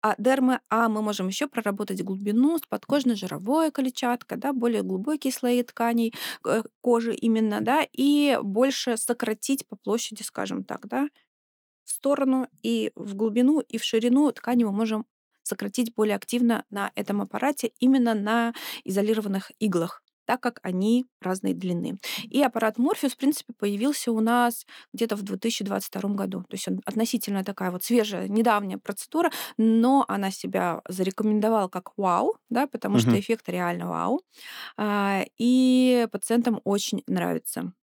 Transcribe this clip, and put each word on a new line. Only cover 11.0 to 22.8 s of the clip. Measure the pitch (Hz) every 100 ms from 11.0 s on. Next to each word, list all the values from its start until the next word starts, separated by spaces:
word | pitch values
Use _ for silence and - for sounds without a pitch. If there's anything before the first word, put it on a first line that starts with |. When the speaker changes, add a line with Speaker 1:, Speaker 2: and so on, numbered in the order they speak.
| 294 _ _ _ _ _ _ _ -
Speaker 1:
в |
сторону | - 277 285 269 262 247 _
и | 220 233 214 -
в | 208
глубину, | 196 220 208 247 311
и | - 226
в |
ширину | - 226 240 254 294
ткани | - - 240
мы | 226
можем | 202 226 214 - _ _ _
сократить | - 208 202 - 233
более | 233 214 202
активно | - 240 240 226 -
на | 202 202 -
этом | 202 202
аппарате, | 196 208 254 294 233 _
именно | 254 269 240 214
на | 202 233 233 233 - -
изолированных | - 190 208 220 214 196 - -
иглах, | 214 175 165 - _ _ -
так | 254
как | 247 240
они | - 185 202 240 254 _
разной | 185 185 190
длины. | 170 185 175 170 190 - - 220
И | 254
аппарат | 277 233 220
«Морфеус», | 220